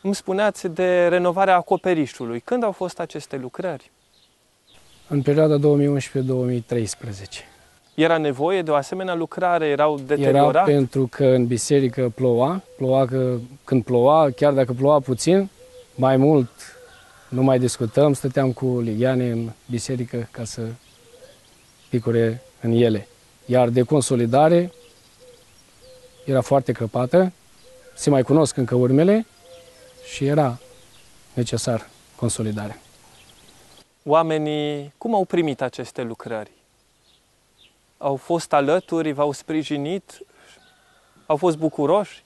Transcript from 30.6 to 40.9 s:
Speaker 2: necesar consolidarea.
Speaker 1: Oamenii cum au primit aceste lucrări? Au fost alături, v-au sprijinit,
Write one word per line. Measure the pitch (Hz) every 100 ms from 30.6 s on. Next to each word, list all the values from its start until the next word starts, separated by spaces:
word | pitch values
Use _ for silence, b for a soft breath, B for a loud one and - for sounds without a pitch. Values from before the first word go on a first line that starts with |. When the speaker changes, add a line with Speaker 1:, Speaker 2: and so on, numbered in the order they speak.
| - - - - - - _
Speaker 2:
necesar | - 120 117 - 113 - _ _
consolidarea. | - 120 - 110 104 104 - _ _ _ _ - _ - _ _ - _ _
Speaker 1:
Oamenii | 147 156 165 156 151 151 147 147 143 _
cum | 233
au | 214
primit | 180 175 160 127
aceste | 127 - 120 -
lucrări? | 120 113 120 113 104 _ _ _ _ _ _ _ _ _ _ _ _ _ _ _
Au | 147
fost | 139 - 170 -
alături, | 147 139 180 - 165 156
v-au | 139 147
sprijinit, | 139 - 156 151 147 143 190 - - - b b b _ _ _